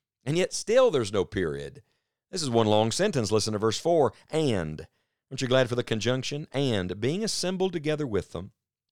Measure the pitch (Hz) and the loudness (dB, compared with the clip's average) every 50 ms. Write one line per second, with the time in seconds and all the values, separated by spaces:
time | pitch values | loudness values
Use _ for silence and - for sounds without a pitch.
0 | _ _ _ _ _ - 151 175 185 - - - - - 220 262 262 240 165 135 | _ _ _ _ _ -2 0 0 0 0 -2 -6 -2 2 4 4 4 4 4 2
1 | 113 95 107 101 87 - - 98 90 78 69 71 71 - 131 - - _ _ _ | 0 0 0 0 0 0 0 -2 -2 0 -2 -6 -8 -12 -14 -16 -20 _ _ _
2 | _ _ _ _ _ _ - 185 156 135 117 117 113 107 107 107 110 113 110 - | _ _ _ _ _ _ -8 -6 -4 2 2 4 6 6 6 6 4 2 2 0
3 | 185 220 160 135 110 98 107 107 - 110 107 101 110 113 104 - - 165 170 160 | 0 0 0 -2 0 0 0 0 0 0 -2 0 0 0 0 0 0 0 2 4
4 | 135 110 - - _ _ - 156 156 139 110 92 82 78 78 78 - - _ _ | 2 2 0 -4 _ _ -2 0 0 2 0 0 -2 -4 -6 -10 -14 -18 _ _
5 | _ _ _ _ _ _ 143 127 135 117 123 131 127 107 123 123 120 - 117 110 | _ _ _ _ _ _ -6 -6 -2 2 4 2 4 2 0 -2 -2 -2 -4 -2
6 | 98 120 127 131 123 - 143 147 151 - - 135 143 131 113 98 90 92 107 104 | 0 0 -2 -2 -2 -6 -8 -8 -10 -6 -4 -2 0 0 0 0 0 -2 -4 -2
7 | 110 131 160 202 226 202 - - - 175 190 175 190 190 170 170 143 151 151 151 | -2 -2 -2 -2 -4 -4 -4 -4 -4 -4 -2 -2 -2 -2 -2 -4 -2 -2 -2 -2
8 | 151 127 101 92 80 - - 85 95 107 - _ _ _ _ _ _ _ | -2 -2 -2 -2 -4 -4 -8 -12 -12 -12 -16 _ _ _ _ _ _ _